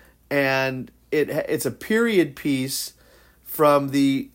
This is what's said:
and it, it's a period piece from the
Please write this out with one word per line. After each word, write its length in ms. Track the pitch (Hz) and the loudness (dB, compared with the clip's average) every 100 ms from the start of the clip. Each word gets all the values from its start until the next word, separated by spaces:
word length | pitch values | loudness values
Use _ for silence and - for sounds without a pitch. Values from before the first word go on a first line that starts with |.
| _ _ _ | _ _ _
and 600 | 143 135 135 131 131 - _ _ | 0 2 0 -2 -4 -10 _ _
it, 180 | 156 143 | -2 0
it's 340 | 147 - 156 135 | -2 -2 -4 -4
a 40 | |
period 680 | - - 220 233 202 156 135 | -6 -2 0 2 2 0 -4
piece 560 | 147 135 131 - - - _ - _ _ | -4 -2 -4 -6 -10 -14 _ -20 _ _
from 480 | - - 151 143 139 | -12 2 4 4 2
the 380 | 139 135 135 139 | 2 2 0 -4